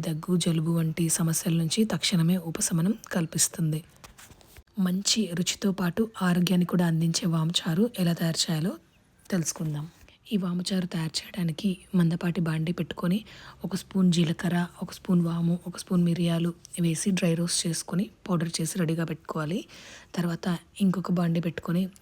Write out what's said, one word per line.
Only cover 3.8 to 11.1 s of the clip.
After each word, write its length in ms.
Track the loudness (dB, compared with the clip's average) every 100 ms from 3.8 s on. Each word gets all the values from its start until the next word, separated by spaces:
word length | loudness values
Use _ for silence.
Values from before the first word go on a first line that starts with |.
| -6 -20 -20 -20 -20 -20 -20 -20 -8 0
మంచి 420 | 0 2 0 0 0 -2
రుచితో 320 | -2 -2 0
పాటు 380 | 0 0 0 -2 0
ఆరోగ్యాన్ని 480 | 2 4 4 4 2
కూడా 140 | 2 2
అందించే 360 | 2 2 0 0
వాము 280 | 0 0 -2
చారు 240 | 0 0 0 0
ఎలా 140 | 0
తయారు 280 | 0 0 0 -2
చేయాలో 280 | 0 -2 -4 _ _ _ _ -6
తెలుసుకుందాం. 560 | -4 -2 -4 -4 -6 -8 -14 -20 -20 -4
ఈ 40 | -2
వాము 260 | -2 -4 -2
చారు 140 | -2 -2
తయారు 200 | -4 -4